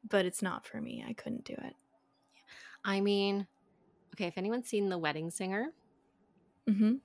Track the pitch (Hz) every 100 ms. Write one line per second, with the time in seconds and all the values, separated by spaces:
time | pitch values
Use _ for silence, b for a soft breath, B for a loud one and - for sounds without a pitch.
0 | 220 202 185 - 190 - - - - -
1 | - - - - - - - - _ _
2 | _ _ _ B B B B B 208 196
3 | 202 202 196 202 196 _ _ _ _ _
4 | _ - 175 170 190 240 240 214 202 180
5 | 160 156 165 - 185 196 269 - _ _
6 | _ _ _ _ _ _ - 202 214 262